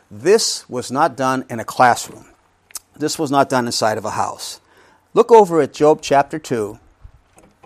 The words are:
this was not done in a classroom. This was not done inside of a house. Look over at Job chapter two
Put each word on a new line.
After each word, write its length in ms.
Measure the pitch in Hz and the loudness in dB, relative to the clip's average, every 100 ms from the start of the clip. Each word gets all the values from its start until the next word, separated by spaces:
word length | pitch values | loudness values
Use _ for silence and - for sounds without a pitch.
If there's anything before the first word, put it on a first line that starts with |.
| _ | _
this 560 | 104 151 220 - - - | -6 0 0 0 -8 -10
was 200 | 123 117 | -12 -6
not 240 | 131 165 | -2 -2
done 300 | 127 131 131 - | -2 -4 -4 -6
in 100 | 117 | -10
a 60 | - | -6
classroom. 580 | - 123 117 - - - _ _ _ _ - _ - | 2 2 2 -4 -18 -20 _ _ _ _ -20 _ -8
This 220 | 151 - | -6 -4
was 120 | 143 | -2
not 200 | 139 135 | 0 2
done 160 | 127 120 | 0 -2
inside 320 | - 110 107 | -2 -2 -4
of 80 | 104 | -6
a 60 | |
house. 480 | - 98 - - - _ _ _ _ _ | -6 -6 -8 -16 -18 _ _ _ _ _
Look 180 | 190 240 | 0 6
over 300 | 226 185 165 | 6 6 2
at 140 | 131 | 0
Job 260 | - 151 156 | 2 2 2
chapter 380 | - 139 143 160 | 2 0 0 -4
two 400 | - 120 101 117 _ _ - _ _ _ _ _ | -6 -6 -6 -12 _ _ -20 _ _ _ _ _